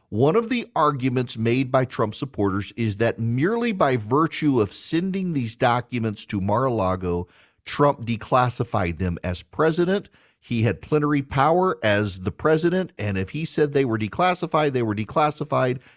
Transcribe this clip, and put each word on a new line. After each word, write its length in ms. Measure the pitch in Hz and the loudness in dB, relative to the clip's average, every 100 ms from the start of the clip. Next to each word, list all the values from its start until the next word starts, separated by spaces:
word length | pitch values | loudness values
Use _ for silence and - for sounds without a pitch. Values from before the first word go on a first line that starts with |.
| - | -6
one 300 | 104 139 196 | 2 4 4
of 100 | 226 | 2
the 220 | 247 - - | -2 -2 2
arguments 600 | 151 143 131 127 123 113 | 2 2 0 0 -2 -2
made 360 | 113 123 131 | 0 2 2
by 100 | 131 | 0
Trump 320 | 127 - 110 104 | 0 -2 -4 -4
supporters 560 | 123 - 101 95 101 - | -8 -2 0 0 -4 -4
is 200 | 113 101 | -2 0
that 220 | 117 - | 0 0
merely 540 | 113 120 160 233 240 | -2 0 0 0 -2
by 240 | 196 151 131 | 2 2 2
virtue 640 | 104 135 160 - 151 131 | 2 2 2 0 2 2
of 100 | 101 | 2
sending 640 | - - 160 190 190 185 | -2 -4 -2 -2 -2 -2
these 240 | 151 113 - | -2 -4 0
documents 680 | 127 120 123 123 110 104 - | 2 2 -2 -4 -2 -4 -4
to 120 | 104 | -4
Mar-a-Lago, 880 | 95 107 135 117 92 92 90 87 87 _ _ _ - | 0 0 0 0 0 0 -2 -4 -4 _ _ _ -8
Trump 360 | - 143 139 | 2 2 2
declassified 960 | 113 113 - 131 123 - 123 110 90 82 | -2 -6 0 2 2 0 -2 -2 -2 -2
them 200 | 92 82 | -4 -4
as 200 | 90 87 | -6 -8
president. 680 | - - 156 160 175 196 196 _ _ _ | -6 0 0 2 0 0 -4 _ _ _
He 240 | - 117 | -6 0
had 180 | 113 98 | 0 0
plenary 400 | - 151 147 147 | -2 0 2 0
power 560 | 135 139 143 170 185 - | 0 0 2 4 2 0
as 380 | 107 104 104 92 | 0 2 0 -4
the 100 | 92 | -6
president, 600 | - 156 160 170 180 185 - | -2 2 2 2 0 -2 -6
and 180 | 104 95 | -4 -4
if 140 | 95 | -4
he 160 | 147 160 | -6 -4
said 280 | - 151 | 0 0
they 120 | 143 135 | 2 0
were 140 | 110 | 0
declassified, 760 | 107 - 180 180 165 156 151 | -2 0 0 0 -2 0 0
they 80 | 131 | 0
were 140 | 117 104 | -2 -2
declassified. 840 | 110 - 151 147 147 131 131 127 - | -2 0 0 -2 -4 0 0 -2 -8